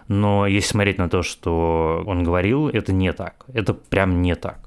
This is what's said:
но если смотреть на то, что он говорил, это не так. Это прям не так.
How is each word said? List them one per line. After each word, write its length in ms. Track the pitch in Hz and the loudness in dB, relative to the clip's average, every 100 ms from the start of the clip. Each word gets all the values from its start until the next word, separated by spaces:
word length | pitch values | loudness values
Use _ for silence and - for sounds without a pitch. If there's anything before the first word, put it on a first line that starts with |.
| - | -4
но 400 | 101 104 101 101 | 0 2 2 2
если 240 | 101 - | 2 0
смотреть 260 | 104 101 95 | 0 0 0
на 100 | 87 | 0
то, 140 | 92 | 0
что 840 | 85 - 87 82 82 82 80 82 87 | -2 -6 -2 0 2 2 0 -2 -2
он 160 | 90 | -2
говорил, 440 | 85 90 98 139 147 | 0 0 2 0 0
это 260 | 113 98 | -2 0
не 200 | 95 92 | 0 0
так. 320 | - 90 - - | -2 -8 -14 -10
Это 220 | 127 101 - | -4 -2 -4
прям 480 | - 98 95 90 | -2 0 2 2
не 100 | 87 | 0
так. 240 | 85 - - | 0 -6 -10